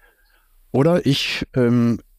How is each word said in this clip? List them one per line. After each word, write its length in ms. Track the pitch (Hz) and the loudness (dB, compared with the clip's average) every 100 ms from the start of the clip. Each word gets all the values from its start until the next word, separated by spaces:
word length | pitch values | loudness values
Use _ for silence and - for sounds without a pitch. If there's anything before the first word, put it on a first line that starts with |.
| _ _ _ _ _ _ _ | _ _ _ _ _ _ _
Oder 340 | 120 151 175 - | 0 2 2 0
ich, 400 | 139 - - - | -2 -4 -8 -6
ähm, 460 | 135 120 120 117 113 - | -2 0 2 0 -2 -8